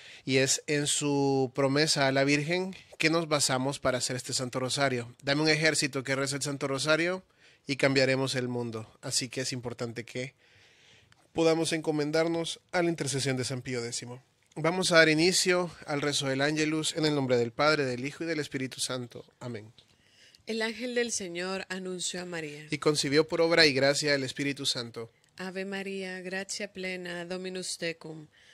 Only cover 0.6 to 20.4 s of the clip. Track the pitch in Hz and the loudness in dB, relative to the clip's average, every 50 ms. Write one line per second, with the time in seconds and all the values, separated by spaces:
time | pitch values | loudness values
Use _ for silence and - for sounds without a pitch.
0.6 | - - 151 147 147 143 - - 151 143 143 139 139 139 135 135 135 123 - - | 0 -2 -2 0 0 0 0 0 0 0 2 2 2 4 4 2 2 0 0 0
1.6 | 139 135 139 147 156 151 - 151 135 135 135 135 139 143 143 147 147 156 175 180 | 2 2 4 4 4 4 4 2 2 4 4 4 4 4 4 2 2 0 -2 -2
2.6 | 185 190 185 - - - - - - 160 160 170 170 151 151 143 - - 135 127 | -2 -4 -8 -12 -18 -16 -6 0 2 2 2 2 0 0 0 0 2 0 0 0
3.6 | 127 139 139 - - 135 127 123 - - 131 127 - - 120 - 131 123 - 131 | 0 -2 -4 -2 -2 0 0 0 -2 -4 -4 -6 -6 -4 -4 -4 -4 -4 -4 -4
4.6 | 127 123 - 147 139 135 127 120 117 117 - _ - 139 143 151 156 156 156 151 | -4 -2 0 0 0 0 0 -2 -4 -8 -14 _ -2 0 0 2 4 4 4 4
5.6 | 160 160 147 - 156 139 - 139 123 - 135 131 139 135 143 139 131 147 139 131 | 4 2 2 2 0 -2 -2 -4 -4 -2 -2 -2 -2 -2 -4 -4 -4 -6 -6 -4
6.6 | 147 135 139 131 127 156 156 156 165 175 185 185 - _ _ _ _ - _ _ | -4 -4 -2 -2 2 2 2 2 2 0 -2 -4 -8 _ _ _ _ -20 _ _
7.6 | _ - 139 127 147 139 135 135 131 131 131 131 135 131 131 131 123 123 123 120 | _ -6 -2 2 2 4 6 6 4 4 4 2 0 0 -2 -2 -4 -4 -4 -4
8.6 | 120 117 113 110 110 - - _ - 135 127 - 139 117 - 135 127 - 135 123 | -6 -6 -8 -10 -12 -12 -18 _ -10 -4 -4 -2 -4 -4 -6 -6 -6 -4 -6 -6
9.6 | 117 123 117 - 127 117 113 120 113 - - 127 127 135 - _ _ _ _ _ | -8 -8 -8 -8 -8 -8 -8 -10 -12 -10 -8 -8 -8 -8 -10 _ _ _ _ _
10.6 | _ _ _ _ _ - - - _ _ _ _ _ _ - 165 165 160 160 165 | _ _ _ _ _ -20 -20 -20 _ _ _ _ _ _ -2 2 4 4 4 4
11.6 | 160 151 165 160 151 165 151 151 147 151 151 160 165 170 165 165 165 160 - - | 2 0 0 -2 0 0 0 0 0 0 2 2 2 2 0 -2 -2 -4 -8 -12
12.6 | _ _ - 185 170 170 165 160 156 131 127 135 123 139 131 127 123 113 135 127 | _ _ 0 0 2 2 0 0 -2 -2 -2 -2 0 0 0 -2 -2 -4 -4 -8
13.6 | 123 135 127 120 117 117 117 - 127 120 123 131 _ _ _ _ _ _ - 165 | -6 -6 -6 -6 -6 -6 -8 -8 -10 -10 -14 -16 _ _ _ _ _ _ -10 -2
14.6 | 151 165 175 185 185 170 175 160 160 156 156 156 165 185 180 - - 185 180 180 | -2 0 0 0 2 6 8 8 8 8 8 6 6 4 4 4 4 4 4 2
15.6 | 180 165 156 - - - 151 143 147 147 139 139 143 135 131 135 139 147 156 151 | 2 -2 -6 -12 -8 -6 -4 -2 -2 0 -2 -2 -2 0 0 2 2 2 2 2
16.6 | 156 151 156 156 156 - - 165 156 151 151 143 135 123 127 120 120 120 - - | 0 0 0 -2 -2 -2 -2 0 0 2 2 2 2 4 4 4 2 0 0 2
17.6 | 147 151 156 147 139 127 123 123 127 143 143 - 165 165 165 151 143 - - 135 | 4 4 4 4 2 -2 -2 -4 -6 -8 -8 -6 -6 -4 -4 -4 -4 -6 -6 -6
18.6 | 131 127 - - - - 127 127 120 117 - 120 - _ _ - - 123 117 107 | -6 -6 -6 -6 -6 -4 -4 -6 -8 -10 -12 -16 -18 _ _ -14 -12 -10 -10 -10
19.6 | 107 113 - - - _ _ _ _ _ _ _ - - _ - | -12 -16 -20 -20 -20 _ _ _ _ _ _ _ -20 -20 _ -20